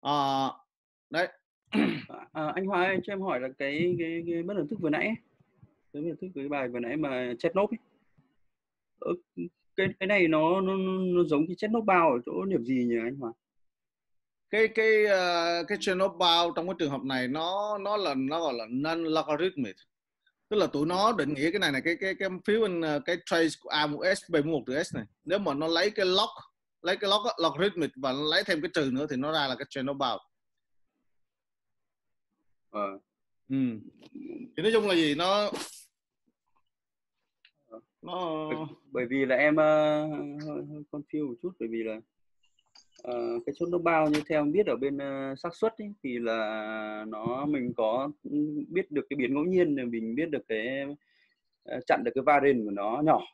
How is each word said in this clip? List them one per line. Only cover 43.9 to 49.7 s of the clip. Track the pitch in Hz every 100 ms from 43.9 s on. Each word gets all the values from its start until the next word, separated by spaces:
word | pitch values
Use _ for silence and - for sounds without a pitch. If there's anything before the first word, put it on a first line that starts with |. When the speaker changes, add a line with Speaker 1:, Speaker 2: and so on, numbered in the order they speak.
| 160 156
Speaker 2:
như | 151 151
theo | 156
em | 147
biết | 160 196
ở | 117
bên, | 139 139
ờ, | 139 135 135 139
xác | 175
suất | 165 220 220
ấy, | 208 202
thì | 135 120
là | 117 113 107 110 107 110 107 107 110
nó, | 107 113 123 147
mình | 147 123 117
có | 110 120 143 147 - 143 151 151 -
biết | 165 190
được | 147 -
cái | 139
biến | 123
ngẫu | 139
nhiên, | 165 185 165